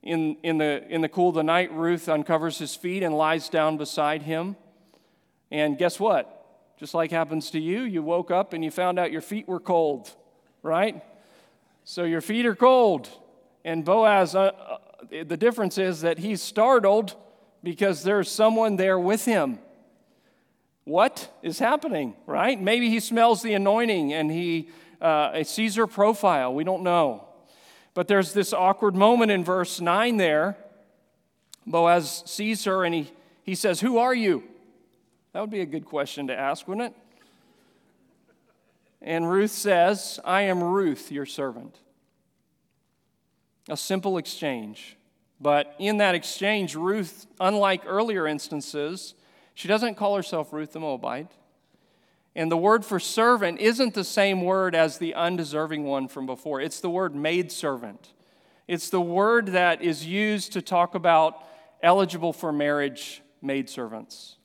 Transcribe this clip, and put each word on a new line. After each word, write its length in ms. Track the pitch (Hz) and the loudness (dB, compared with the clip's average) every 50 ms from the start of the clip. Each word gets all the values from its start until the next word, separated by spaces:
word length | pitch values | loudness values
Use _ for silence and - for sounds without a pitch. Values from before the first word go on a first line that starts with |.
In, 340 | - - 165 165 160 156 147 151 | -6 -4 -2 -2 0 -2 -4 -4
in 160 | - 170 165 156 | -2 -2 0 2
the, 260 | 156 151 143 139 - - | 2 0 0 -2 -6 -6
in 120 | - 165 | -4 -2
the 80 | 160 151 | -2 -2
cool 220 | - 190 175 180 | 0 2 2 2
of 60 | 165 | 2
the 80 | 160 156 | 2 2
night, 280 | 156 165 175 185 170 | 2 2 2 2 0
Ruth 360 | 160 160 160 170 175 170 - - | -4 -4 0 0 0 -2 0 -2
uncovers 500 | 160 151 147 - 170 160 156 165 156 - | -2 -2 0 0 0 0 0 -2 -4 -6
his 160 | 156 139 - | -10 -10 -10
feet 280 | - - 175 180 196 | -8 -6 -6 -4 -2
and 140 | 190 170 156 | -2 -2 0
lies 320 | 151 156 156 160 165 156 - | 2 2 2 2 0 -2 -2
down 300 | - 160 151 156 156 147 | 0 2 2 2 0 -2
beside 440 | 147 143 - - 151 147 156 160 | -6 -6 -4 -2 -2 0 -2 -4
him. 340 | 143 156 160 160 170 190 196 - _ _ _ _ _ _ _ _ _ _ _ _ _ _ _ _ _ _ | -4 -6 -4 -4 -4 -6 -10 -12 _ _ _ _ _ _ _ _ _ _ _ _ _ _ _ _ _ _
And 280 | 139 151 151 151 143 131 | -2 0 0 0 0 0
guess 200 | 180 170 - - | 0 0 0 0
what? 340 | 196 220 190 143 117 - - - - _ _ _ _ _ _ | 0 2 2 2 0 -4 -12 -20 -20 _ _ _ _ _ _
Just 160 | _ 151 147 | _ -16 -6
like 200 | - 165 165 156 | -2 -2 -2 0
happens 400 | 170 165 165 147 160 160 143 - | 0 -2 -2 -2 -4 -6 -6 -4
to 80 | - 160 | -6 -4
you, 220 | 156 165 180 226 | -4 -2 -4 -4
you 200 | 254 240 190 165 | -4 -4 -4 -4
woke 300 | 151 156 170 175 180 - | -2 -2 -2 -2 0 0
up 200 | 175 180 196 - | 0 0 0 -2
and 120 | - 165 165 | -4 -6 -6
you 80 | 156 | -6
found 260 | 147 - 180 180 180 180 | -4 -2 -2 0 0 0
out 140 | 175 160 | -2 -2
your 80 | 143 160 | -4 -8
feet 260 | 156 - 208 214 - | -8 -8 -10 -10 -6
were 140 | - 185 175 | -6 -8 -8
cold, 500 | 180 - 180 170 165 151 143 123 110 - - _ _ _ _ _ _ _ _ _ | -2 0 2 2 2 2 -2 -4 -10 -18 -20 _ _ _ _ _ _ _ _ _
right? 380 | _ 156 160 170 196 220 175 165 - - - _ _ _ _ _ _ _ _ _ _ _ _ _ _ | _ -2 0 0 0 0 -2 -8 -18 -20 -20 _ _ _ _ _ _ _ _ _ _ _ _ _ _
So 180 | - - 180 | -14 -6 -4
your 180 | 175 170 165 165 | -2 -2 -2 -2
feet 240 | 156 - 214 233 240 | -2 -2 -2 0 0
are 120 | 240 202 | 0 2
cold. 520 | - 247 254 262 254 240 214 180 135 113 - - - - _ _ _ _ _ _ _ _ | 4 6 6 8 8 6 4 4 2 -4 -10 -20 -20 -20 _ _ _ _ _ _ _ _
And 200 | 165 165 165 156 | -4 -4 -2 2
Boaz, 500 | 160 190 226 220 220 208 196 185 175 175 | 2 4 6 6 6 6 6 4 4 2
uh, 60 | 190 | 2
uh, 380 | 196 196 196 - - - - - _ _ - - - - - 156 165 | 2 2 0 -2 -12 -12 -12 -12 _ _ -20 -20 -20 -14 -12 -12 -8
the 120 | 151 170 | -8 -4
difference 420 | 160 208 240 233 233 214 185 - 196 | 0 0 0 2 2 -4 -2 0 -2
is 220 | 190 185 180 156 | -2 -2 -2 -2
that 180 | 156 170 165 165 | -2 -2 -2 -2
he's 240 | 170 214 214 170 | -4 -4 -4 -4
startled 720 | - - - 214 220 254 269 240 202 196 202 220 220 185 - - - - _ _ _ _ _ _ | -6 -6 0 2 4 6 6 6 6 6 4 4 2 -2 -10 -16 -20 -20 _ _ _ _ _ _
because 400 | - 175 170 - 196 196 180 147 | -8 -8 -2 0 0 0 0 0
there's 280 | 156 185 208 202 180 - | 0 0 2 2 0 -2
someone 460 | - - 214 220 220 220 226 220 202 | 0 4 4 4 4 4 2 2 2
there 220 | 180 185 190 190 185 | 2 2 2 2 2
with 260 | 175 185 214 220 - | 2 0 0 0 0
him. 340 | 247 226 196 151 135 120 104 - - - _ _ _ _ _ _ _ _ _ _ _ _ _ _ _ _ _ _ _ _ _ _ | 0 2 2 2 0 -2 -8 -12 -20 -20 _ _ _ _ _ _ _ _ _ _ _ _ _ _ _ _ _ _ _ _ _ _
What 480 | - 151 175 214 - 190 - - - - - | -2 2 4 4 4 2 -4 -16 -16 -18 -10
is 160 | - 175 170 - | -8 -8 -4 -2
happening, 560 | - 226 277 302 302 320 226 156 143 120 101 - _ | 0 0 0 0 0 -2 -4 -2 -4 -4 -8 -12 _
right? 340 | - 147 - 180 233 269 202 | -6 -2 0 0 0 0 0
Maybe 300 | 190 190 226 240 240 233 | 0 2 2 2 4 2
he 100 | 220 233 | 2 0
smells 420 | 214 - 233 226 226 233 226 - | -2 -2 2 4 6 6 6 4
the 120 | - 226 208 | 0 -2 0
anointing 580 | 196 196 196 202 226 240 233 208 180 151 139 | 2 2 2 2 2 2 2 0 0 0 -2
and 180 | 147 160 156 151 | -2 -2 -2 -2
he, 380 | 156 165 175 175 165 160 147 - - - - - - _ | -2 -2 -2 -2 -2 -4 -4 -8 -16 -20 -20 -20 -14 _
uh, 440 | - 165 156 151 151 135 - 160 156 | 2 2 4 4 2 0 0 -4 -4
sees 320 | - - - 220 226 190 | -4 -2 -2 -2 -2 0
her 100 | 220 226 | 0 0
profile. 680 | 208 - 196 202 214 226 214 - 196 170 143 127 127 | 0 2 2 2 2 2 2 2 2 4 4 0 0
We 120 | 127 143 160 | -2 -2 -2
don't 180 | 180 190 175 | -2 -2 -2
know. 460 | 185 180 175 175 160 139 113 101 92 - - - _ _ _ _ _ - - - _ _ _ | 0 2 4 4 4 2 0 -4 -12 -20 -20 -20 _ _ _ _ _ -20 -20 -20 _ _ _
But 140 | 180 175 - | -4 0 4
there's 260 | 202 196 185 160 - | 4 4 4 2 0
this 180 | 202 190 - | 0 0 0
awkward 440 | - - 185 185 196 - - 208 185 | 0 2 4 4 4 4 2 2 4
moment 340 | 185 196 214 240 240 233 214 | 6 6 6 6 6 4 4
in 140 | 202 190 175 | 2 0 0
verse 360 | 165 185 185 180 175 - - | 0 0 0 0 -2 -4 -4
nine 360 | 175 170 175 196 226 240 233 | 0 2 2 2 2 2 2
there. 420 | 208 185 165 151 151 156 196 202 - - - - _ _ _ _ _ _ _ _ _ _ _ _ _ _ _ - _ _ | 2 2 4 4 2 2 0 -4 -8 -16 -20 -20 _ _ _ _ _ _ _ _ _ _ _ _ _ _ _ -20 _ _
Boaz 600 | - 156 165 170 170 175 175 160 143 - - - | -2 0 2 6 6 6 4 2 -2 -8 -12 -12
sees 380 | - - - 208 214 226 208 - | -12 -8 -6 -4 -4 -4 -2 -2
her 200 | 202 190 190 185 | -2 0 0 0
and 100 | 170 170 | 0 -2
he, 180 | 165 147 139 - - _ _ _ _ _ | -2 -4 -6 -12 -20 _ _ _ _ _
he 100 | - 190 | -8 -6
says, 260 | 170 - 208 175 156 | -2 0 0 0 0
"Who 180 | 196 247 247 226 | 0 0 2 2
are 160 | 240 254 254 | 2 2 0
you?" 280 | 247 226 202 170 123 - - - - _ _ _ _ _ _ _ _ _ _ _ _ _ _ | 2 2 2 0 0 -2 -10 -20 -20 _ _ _ _ _ _ _ _ _ _ _ _ _ _
That 80 | _ 180 | _ -8
would 100 | 208 214 | -8 -6
be 100 | 214 202 | -6 -6
a 60 | 185 | -6
good 180 | 151 139 160 - | -6 -6 -10 -10
question 440 | - - 147 147 139 - 147 143 131 | -6 -4 -4 -4 -4 -6 -8 -6 -6
to 80 | 127 | -4
ask, 320 | 110 139 139 147 165 - - | -2 -2 -2 -4 -4 -6 -8
wouldn't 240 | 190 208 247 233 | -6 -6 -6 -8
it? 20 | 226 _ _ _ _ _ _ _ _ _ _ _ _ _ _ _ _ _ _ _ _ _ _ _ _ _ _ _ _ _ _ _ _ _ _ _ _ _ _ _ _ _ | -10 _ _ _ _ _ _ _ _ _ _ _ _ _ _ _ _ _ _ _ _ _ _ _ _ _ _ _ _ _ _ _ _ _ _ _ _ _ _ _ _ _
And 300 | - - 165 165 165 165 | -8 -6 -4 -2 -2 0
Ruth 220 | 180 196 208 220 | 2 2 2 0
says, 680 | - - - 208 190 175 170 185 208 196 - - - - - | -2 -4 0 2 4 6 6 4 2 0 -4 -12 -12 -10 -4
"I 180 | - 180 196 | 0 2 2
am 200 | 202 196 185 180 | 2 2 2 0
Ruth, 480 | 175 170 185 196 196 165 139 - - - | 0 0 2 2 2 0 -2 -4 -8 -12
your 160 | 147 143 139 | -10 -10 -10
servant." 520 | 139 - - 139 135 117 120 127 - - _ _ _ _ _ _ _ _ _ _ _ _ _ _ _ _ _ _ _ _ _ _ _ _ _ _ _ _ _ _ _ _ _ _ _ _ _ _ - | -10 -8 -8 -8 -8 -8 -12 -16 -20 -20 _ _ _ _ _ _ _ _ _ _ _ _ _ _ _ _ _ _ _ _ _ _ _ _ _ _ _ _ _ _ _ _ _ _ _ _ _ _ -12
A 80 | 156 | -10
simple 420 | 156 - - 190 190 185 202 190 175 | -10 -4 -4 -4 -2 -2 -2 -2 -2
exchange. 800 | 156 - - - 165 147 131 117 107 107 104 - - - - _ _ _ _ _ _ _ _ _ | -4 -6 -10 -6 -4 -4 -4 -4 -8 -12 -14 -18 -20 -20 -20 _ _ _ _ _ _ _ _ _
But 340 | 139 147 147 147 143 143 - - | 0 2 2 2 0 -2 -8 -6
in 200 | 190 202 214 208 | -4 -2 0 2
that 160 | 208 196 180 | 2 2 2
exchange, 600 | 175 - - - - 190 202 214 208 190 160 139 | 0 -2 -6 -8 -4 -2 -2 0 0 -2 -4 -6
Ruth, 520 | 156 165 185 202 214 196 160 - - - _ _ _ | -4 -2 -2 -2 -2 -4 -8 -10 -20 -20 _ _ _
unlike 420 | 185 190 208 208 202 196 190 185 - | 0 0 2 4 2 2 2 0 -4
earlier 400 | - 185 202 220 233 214 190 160 | -4 -2 -2 -2 0 -2 -2 -2
instances, 880 | 151 151 147 - - 165 147 135 - - 147 143 151 180 190 - - - _ _ _ _ _ _ _ _ | -2 -4 -4 -8 -8 -8 -10 -8 -8 -8 -6 -6 -6 -8 -10 -14 -16 -20 _ _ _ _ _ _ _ _
she 140 | - - 170 | -14 -2 -2
doesn't 280 | 208 214 233 233 208 | 0 0 0 -4 -4
call 200 | - 202 196 202 | -2 -2 -2 0
herself 360 | 196 180 - - 165 151 - | -2 -4 -4 -6 -6 -6 -6
Ruth 200 | - 151 156 151 | -8 -10 -10 -10
the 80 | - 160 | -10 -8
Moabite. 500 | 160 151 135 123 - 123 120 135 160 180 _ _ _ _ _ _ _ _ _ _ _ _ _ _ _ _ _ _ _ _ _ | -6 -6 -6 -6 -6 -8 -8 -8 -10 -14 _ _ _ _ _ _ _ _ _ _ _ _ _ _ _ _ _ _ _ _ _
And 140 | - 160 160 | -6 -2 0
the 60 | 165 | 0
word 280 | 165 175 202 220 233 196 | 2 4 4 4 4 2
for 140 | - 208 180 | -2 -6 -4
servant 600 | - - - 226 226 240 247 233 202 175 170 - | -4 -4 0 2 4 4 4 4 2 -2 -2 2
isn't 340 | 202 220 233 233 269 240 190 | 2 2 2 2 0 -2 0
the 100 | 208 185 | -4 -6
same 380 | - - - 196 196 190 185 | -2 0 2 2 2 2 0
word 320 | 180 180 190 190 190 185 165 | 0 0 0 2 0 2 4
as 240 | 165 160 160 151 - | 4 2 2 2 -4
the 160 | 175 165 - | -6 -6 -4
undeserving 680 | - 170 170 180 175 165 143 143 151 156 156 156 151 147 | -2 -2 -2 -2 -4 -6 -4 -4 -4 -4 -4 -6 -6 -4
one 240 | 139 139 135 135 123 | -4 -4 -4 -4 -6
from 180 | - 143 131 | -10 -10 -10
before. 340 | 131 127 123 - 156 147 131 | -10 -10 -10 -8 -8 -6 -6
It's 200 | 139 170 - - | -6 -8 -8 -8
the 100 | - 185 | -8 -4
word 240 | 170 180 190 175 143 | -2 -2 -4 -4 -4
maidservant. 960 | 143 147 156 170 180 180 156 - - - 151 135 123 117 107 98 - _ - _ _ _ _ _ _ _ _ _ _ _ | -4 -2 0 0 0 -2 -4 -6 -6 -4 -4 -4 -4 -8 -14 -16 -18 _ -20 _ _ _ _ _ _ _ _ _ _ _
It's 240 | - 180 185 - - | -8 -6 -6 -6 -2
the 100 | - 185 | -2 -2
word 480 | 175 170 170 190 202 220 233 233 226 196 | 0 0 0 2 2 4 4 2 2 2
that 340 | 185 180 180 175 170 - | 0 2 4 2 2 2
is 240 | - 175 165 143 151 | 0 -2 -2 -2 -6
used 460 | 160 180 202 214 214 214 202 185 - | -6 -2 -2 0 0 -2 -2 -4 -6
to 100 | - 190 | -8 -8
talk 320 | - - 185 175 175 175 - | -6 -2 0 0 0 0 -2
about 500 | 185 165 175 165 160 160 160 165 - - - - - - _ _ _ | -2 2 4 4 6 4 2 0 -6 -20 -20 -20 -20 -20 _ _ _
eligible 500 | - 170 180 196 196 175 175 170 160 170 | 4 4 6 6 4 0 -2 -4 -4 -6
for 200 | 156 - - 165 | -6 -4 -6 -4
marriage 720 | 151 147 147 147 147 147 143 139 127 - - - - - _ _ _ _ | -2 -2 0 0 0 0 -2 -4 -4 -8 -14 -14 -16 -18 _ _ _ _
maidservants. 920 | - 135 139 139 131 - - - 123 110 113 110 110 _ - - - - - _ _ | -6 -4 -4 -4 -4 -6 -8 -12 -10 -10 -10 -14 -16 _ -20 -20 -20 -20 -20 _ _